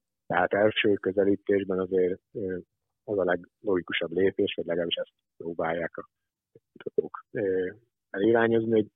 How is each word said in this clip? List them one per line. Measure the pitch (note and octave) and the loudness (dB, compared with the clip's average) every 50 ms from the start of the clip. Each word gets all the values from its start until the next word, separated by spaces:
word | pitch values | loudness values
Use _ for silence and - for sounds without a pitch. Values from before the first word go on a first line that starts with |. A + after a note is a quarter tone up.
| _ _ _ _ _ | _ _ _ _ _
tehát | _ F2+ F2 F2+ - - | _ 0 0 2 2 2
első | G2 G#2 A2 - - - A2+ G2+ | 4 4 2 2 2 2 2 2
közelítésben | F#2+ - F#2+ F#2 G2+ G2 G2 G2+ F#2+ - - G2+ G2+ G2 F#2+ F#2+ F#2 | 2 0 0 2 2 4 4 2 0 2 0 2 2 2 0 -2 -2
azért, | F#2 F#2 F#2+ F#2 F2+ F2+ F2+ - _ _ _ | -2 0 2 2 2 2 0 -4 _ _ _
ö, | C3 G#2 F#2 F#2 F2+ - - _ _ _ _ _ _ _ | -8 -6 -6 -6 -8 -10 -14 _ _ _ _ _ _ _
az | - G#2+ G2+ | -4 -2 0
a | F2+ | 2
leglogikusabb | F2 F2 F2 F2 - _ _ - G#2+ F#2+ F2+ E2 - - - - D#2+ | 0 0 -2 -2 -10 _ _ -4 -2 -2 -2 -2 -2 -6 -6 -6 -4
lépés, | E2 F2+ F#2+ F#2+ F#2+ - G#2 F#2+ - | 0 2 2 2 2 0 -2 -2 -2
vagy | - E2 | -6 -6
legalábbis | E2 E2+ F2 E2+ E2+ - | -4 -2 -2 -2 -2 -4
ezt | - - - _ _ _ _ _ | -6 -8 -10 _ _ _ _ _
próbálják | _ - E2 E2+ E2 F2 D#2+ E2 F2 E2 D#2+ - | _ -10 -10 -6 -4 -4 -2 -2 -2 -4 -6 -8
a | - - - _ _ _ _ _ _ _ _ _ - _ _ _ | -10 -14 -14 _ _ _ _ _ _ _ _ _ -20 _ _ _
kutatók, | - - - - - - D#2 - - - _ | -14 -14 -4 -4 -4 -4 -4 -8 -14 -18 _
ö, | _ C3+ G#2+ F#2+ F#2 F#2 F#2 F#2 G#2+ A2+ _ _ _ _ _ _ - | _ -4 -2 -2 -2 -2 -2 -4 -8 -12 _ _ _ _ _ _ -4
elirányozni, | G2 G2+ A2 A#2 A#2 A#2 A2+ A2+ A2+ A2+ A2+ | 0 2 4 4 4 4 4 2 2 2 2
hogy | A2+ A2 G#2 G2+ _ | 2 2 0 0 _